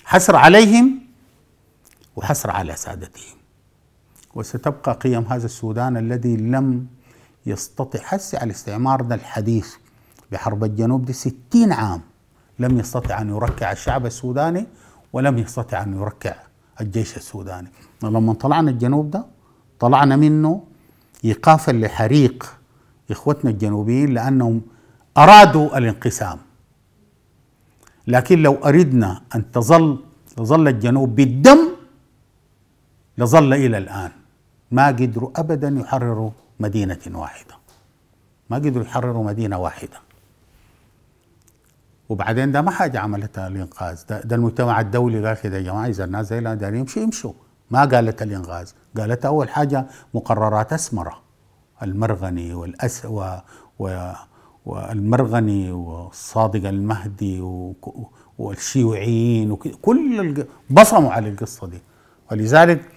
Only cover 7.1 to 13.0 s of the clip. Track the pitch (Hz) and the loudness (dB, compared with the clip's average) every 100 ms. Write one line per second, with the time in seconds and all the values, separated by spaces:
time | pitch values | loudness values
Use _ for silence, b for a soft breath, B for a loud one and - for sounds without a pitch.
7.1 | b b _ 117 101 - - 131 123 - | b b _ -10 -10 -10 -10 -8 -10 -6
8.1 | 196 - - 117 95 - 104 131 135 120 | -8 -6 -8 -8 -10 -10 -6 -2 -2 -2
9.1 | 113 - 117 107 113 - - b b b | -6 -8 -6 -2 -2 -4 -14 b b b
10.1 | b - 95 117 104 110 104 113 131 127 | b -14 -10 -6 -4 -4 -2 -2 -2 -4
11.1 | 123 135 - - 240 220 120 107 82 - | -8 -8 -10 0 2 2 2 -4 -6 -12
12.1 | _ _ _ _ - 123 123 101 123 | _ _ _ _ -4 0 0 -2 -6